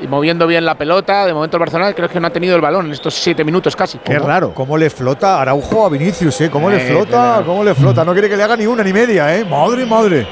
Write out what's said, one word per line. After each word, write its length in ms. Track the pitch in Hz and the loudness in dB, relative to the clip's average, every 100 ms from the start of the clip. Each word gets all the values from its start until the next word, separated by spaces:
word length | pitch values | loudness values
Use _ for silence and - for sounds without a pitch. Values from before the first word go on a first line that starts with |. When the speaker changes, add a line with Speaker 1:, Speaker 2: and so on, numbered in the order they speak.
Speaker 1:
y 80 | 143 | -4
moviendo 380 | 139 156 170 165 | 0 0 2 2
bien 180 | 165 | 2
la 100 | 165 151 | 0 -2
pelota. 500 | 151 185 190 196 190 | 0 0 0 0 0
De 80 | |
momento 220 | 156 160 170 | -2 -2 -2
el 40 | |
Barcelona 320 | 156 165 202 | -2 -2 -2
creo 160 | 180 170 | -2 -4
que 100 | 175 | -2
no 100 | 170 | -2
ha 20 | |
tenido 260 | 165 180 175 | -2 0 2
el 60 | |
balón 240 | 147 190 156 | 2 0 -2
en 60 | |
estos 200 | 139 156 | -6 -6
siete 300 | - 180 156 | -4 -2 0
minutos 320 | 156 180 151 - | 0 0 0 -2
casi. 220 | 185 127 | -4 -6
Speaker 2:
Qué 180 | - 143 | -4 -2
Speaker 3:
¿Cómo, 100 | 139 | 0
Speaker 2:
raro. 260 | 180 113 | 0 -2
Speaker 3:
cómo 240 | 107 131 160 | -4 -4 0
le 100 | 156 | 0
flota 520 | - 127 143 196 170 | 0 -4 0 0 2
Araujo 440 | 131 139 - 220 202 | 0 0 0 0 0
a 40 | |
Vinicius, 500 | 139 175 175 160 - | 0 -2 0 -2 0
eh? 80 | 156 | -2
¿Cómo 200 | 147 180 | 0 0
le 60 | 202 | 0
Speaker 1:
Eh, 120 | 127 | 0
Speaker 3:
flota? 200 | 127 208 | 0 2
Speaker 1:
claro. 340 | 240 240 220 165 | 2 2 2 0
Speaker 3:
¿Cómo 160 | 190 | 0
le 100 | 208 | 2
flota? 280 | 135 135 123 | 4 4 2
No 80 | 165 | 2
quiere 160 | 185 208 | 2 0
que 60 | 202 | 2
le 60 | |
haga 140 | 214 226 | 0 0
ni 100 | 214 | 0
una 160 | 240 | 0
ni 100 | 196 | 0
media, 420 | 196 240 190 147 185 | 2 2 2 2 0
eh. 80 | |
Madre, 400 | 202 143 180 247 | 0 0 0 0
madre. 420 | 247 226 214 151 101 | 0 2 4 2 -2